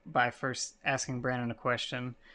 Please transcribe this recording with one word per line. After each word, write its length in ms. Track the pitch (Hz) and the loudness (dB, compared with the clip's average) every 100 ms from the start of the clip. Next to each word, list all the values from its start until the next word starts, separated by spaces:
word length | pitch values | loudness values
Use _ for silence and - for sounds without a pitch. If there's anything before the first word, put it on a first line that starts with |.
| - | -2
by 240 | 139 120 | 2 2
first 460 | - 135 123 - - | 2 -4 -2 -6 -4
asking 380 | 147 135 - 123 | 0 0 0 -2
Brandon 280 | 127 123 120 | 0 0 0
a 40 | 117 | 0
question. 600 | 127 120 - 123 127 - - | 0 0 -2 -4 -6 -8 -16